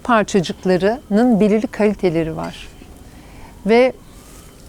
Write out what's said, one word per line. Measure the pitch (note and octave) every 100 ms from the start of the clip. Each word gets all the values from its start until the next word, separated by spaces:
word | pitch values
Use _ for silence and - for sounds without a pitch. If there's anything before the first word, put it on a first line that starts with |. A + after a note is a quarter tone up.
parçacıklarının | - A3+ G3 G3+ E3 - F#3+ F3+ F#3+ A#3 - G3+ B3 G3+
belirli | G#3 G#3+ B3+
kaliteleri | - G#3+ G#3 F#3 D#3+ D#3+ D#3+
var. | E3 E3 - - - - - - - - - - F#3+
Ve, | A#3 B3+ - - - - - - -